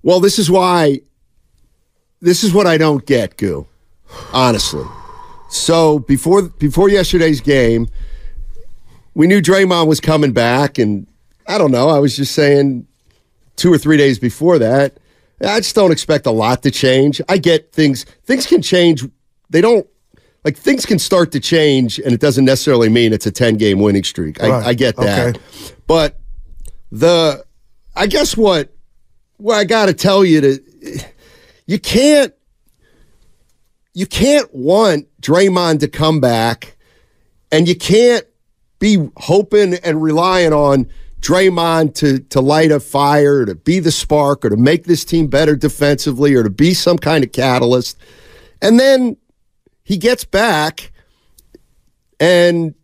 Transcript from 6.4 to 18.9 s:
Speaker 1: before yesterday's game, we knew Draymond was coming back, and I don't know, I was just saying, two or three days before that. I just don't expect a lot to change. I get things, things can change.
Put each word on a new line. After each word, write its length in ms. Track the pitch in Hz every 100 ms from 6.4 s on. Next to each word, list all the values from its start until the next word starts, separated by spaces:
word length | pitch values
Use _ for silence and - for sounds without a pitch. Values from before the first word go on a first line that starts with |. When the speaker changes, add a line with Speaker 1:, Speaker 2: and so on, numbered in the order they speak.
Speaker 1:
before 440 | 175 - 147 160 196
yesterday's 540 | 202 180 180 160 143
game, 460 | 127 139 117 113 117 - - - - - - - - - - - _ -
we 120 | 165
knew 140 | 202
Draymond 460 | 160 196 190 175 160
was 120 | 151
coming 320 | - 156 147
back, 460 | 120 117 123 143 -
and 300 | 107 101 101 _ _ _ -
I 120 | 247
don't 140 | 156
know, 180 | 123 139
I 100 | 151
was 160 | 143 120
just 180 | 139
saying, 540 | - 143 143 139 123 - _ _ _ _ _ _ -
two 160 | 175
or 40 | 160
three 200 | 147 151
days 200 | 139 120
before 400 | 120 - 165 170
that. 380 | 110 131 139 _ _ _ _ _
I 160 | 190 214
just 160 | - 220
don't 160 | 190
expect 340 | 156 - 147 135
a 60 |
lot 320 | 113 110 127
to 80 | 139
change. 500 | - 131 131 143 135 -
I 100 | 190
get 360 | 165 160 _
things, 320 | - 151 131 - _
things 240 | - 262 -
can 140 | -
change. 420 | - 185 175